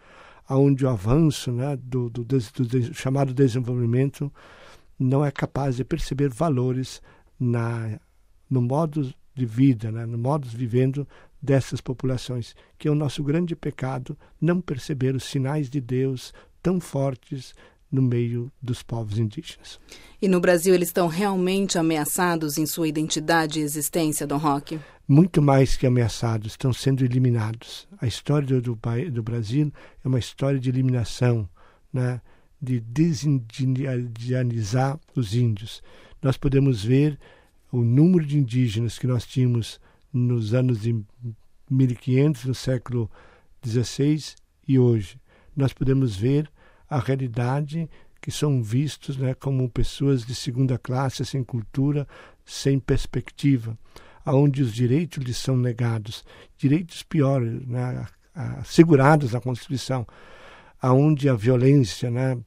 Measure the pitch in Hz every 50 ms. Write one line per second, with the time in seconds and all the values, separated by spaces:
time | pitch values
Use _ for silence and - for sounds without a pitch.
0 | _ - - - - - - - _ - 135 135 139 143 139 127 139 131 123 92
1 | 92 113 135 160 165 147 - - - 127 120 120 131 147 143 123 127 123 127 127
2 | 120 117 117 123 117 113 135 131 101 - - - 127 113 131 127 117 - 160 -
3 | - 131 131 139 139 131 123 135 139 123 107 131 117 120 123 123 120 117 120 131
4 | 135 139 - - 147 139 - - - - - - - - - - _ - - -
5 | 131 127 135 139 147 139 - - 151 - - 135 143 139 123 127 120 - 165 147
6 | - - 143 135 143 135 117 - 170 165 131 123 127 127 127 131 123 - - -
7 | - - - _ _ _ _ - 131 120 120 117 117 117 117 113 113 110 107 -
8 | - _ _ _ _ _ _ _ _ - 131 127 120 120 135 156 165 151 147 156
9 | 135 127 - - - - - 131 127 113 107 123 139 139 120 104 113 110 110 117
10 | 113 113 120 117 117 135 156 151 131 117 113 120 127 110 120 123 131 135 131 143
11 | 135 - - - - - - - 135 131 139 131 - - 143 - - - 120 -
12 | - 131 127 120 - - 127 120 110 - - - - _ _ - - 151 147 151
13 | 151 131 - - 143 143 151 170 180 165 170 - - 147 - - 127 131 135 127
14 | 127 - 143 - - - - - 151 165 175 185 - - - 123 - - 151 120
15 | 127 131 135 123 - - - 139 131 135 151 156 143 120 143 143 120 117 123 127
16 | 135 135 131 127 - - - - - - _ _ - 170 190 175 - - - 139
17 | 135 139 123 - _ - 143 131 - - - - - - _ _ _ _ 131 131
18 | 131 123 120 120 120 117 120 120 120 139 - _ 123 123 120 - - - 120 117
19 | 110 101 101 113 113 107 - 165 - - - - - - - - - - - -
20 | - - - - 208 190 180 175 175 180 175 170 165 190 185 175 175 175 - 196
21 | 175 160 160 180 208 196 196 185 180 185 190 196 196 185 - 175 160 160 160 151
22 | 147 - - 196 180 175 170 160 160 147 143 160 156 143 - 175 160 156 147 151
23 | 156 160 - 160 156 160 165 165 160 151 156 156 151 143 151 151 143 - - 175
24 | 160 151 147 - 147 147 143 147 165 147 139 143 - - 165 151 - - - _
25 | _ - 139 151 185 175 - 156 147 143 135 135 131 - - - 139 127 123 123
26 | 117 107 - - 123 113 113 110 107 107 - - - 131 113 - - 135 135 131
27 | 135 120 123 127 127 123 120 113 107 110 113 117 - - - - - _ - -
28 | - 107 - - - - 147 151 139 127 131 127 120 123 113 107 - 117 117 120
29 | 175 165 117 117 110 113 120 117 107 98 127 147 151 147 - - - - - -
30 | - 131 131 120 - - - - 135 139 139 131 123 131 123 131 131 127 127 120
31 | 107 - - - 123 123 117 113 101 - - - - - _ _ _ _ - 127
32 | 127 123 123 117 - - - - _ _ _ _ 135 127 127 120 113 117 120 151
33 | 165 170 147 - 139 151 139 131 113 110 - - 131 131 127 127 139 135 127 123
34 | 123 120 113 113 120 123 127 127 123 120 117 117 107 98 123 127 135 135 143 160
35 | - _ - 139 117 92 113 123 123 117 107 98 - - - - - - - -
36 | - - - - - 131 131 - - 139 135 135 139 139 123 98 101 117 131 139
37 | 147 151 139 - - - - _ _ _ _ _ _ _ 131 123 117 117 123 139
38 | 160 185 185 170 151 139 147 147 135 113 120 127 127 117 95 113 117 107 - -
39 | - 123 127 113 - - - 131 127 123 120 117 104 - - - - _ _ _
40 | _ _ - 123 123 120 123 117 110 104 120 127 127 127 123 101 110 120 117 110
41 | 101 - _ - 120 117 110 - - - - - - - 131 131 131 123 117 -
42 | - 127 127 135 143 160 147 - 127 131 120 - - 131 131 120 - - 120 120
43 | 110 - - - - - - _ _ _ - - - 117 107 127 110 - - -
44 | 139 147 156 151 - - - - _ _ _ _ _ - 135 127 123 120 113 107
45 | 92 - - - - _ _ _ _ - - 143 135 123 - - 151 135 135 135
46 | 135 117 98 92 110 131 139 147 151 - _ _ - - - _ - - 147 127
47 | - 131 135 131 135 120 110 123 120 120 135 147 151 139 156 165 160 - - -
48 | - - - _ - 156 - - 151 151 135 127 113 104 120 131 151 139 - -
49 | - - 135 131 131 127 131 - - 143 135 131 127 120 - 127 113 - - -
50 | 139 139 139 123 110 127 120 - - - 117 127 135 131 123 107 - - 127 131
51 | 139 127 - - 127 - - 135 120 - 131 117 104 - - 139 135 147 143 147
52 | 131 - - - - - - _ _ - - - - 139 139 135 - - 135 -
53 | - - - 127 - - - - - 143 135 117 113 113 110 - - - - -
54 | - - - - - 143 131 139 147 143 131 143 135 113 104 120 127 117 131 165
55 | 175 - - 147 127 123 117 - - 135 131 123 123 123 113 120 120 117 113 110
56 | 104 117 - - - - - - - - _ - 147 131 147 180 175 - - -
57 | - - - 151 135 135 139 131 117 113 113 - 131 123 120 123 123 127 127 127
58 | 120 - - _ _ _ - 156 113 120 127 131 113 - - 165 165 170 151 131
59 | 131 147 160 147 143 107 117 120 - 131 123 - - - 139 120 - - 131 127
60 | 104 - - - - - - - - - - - - - - _ - 127 127 135
61 | 147 156 151 131 143 135 123 104 101 127 131 120 127 135 143 143 120 - - -
62 | 127 123 117 127 131 131 127 120 110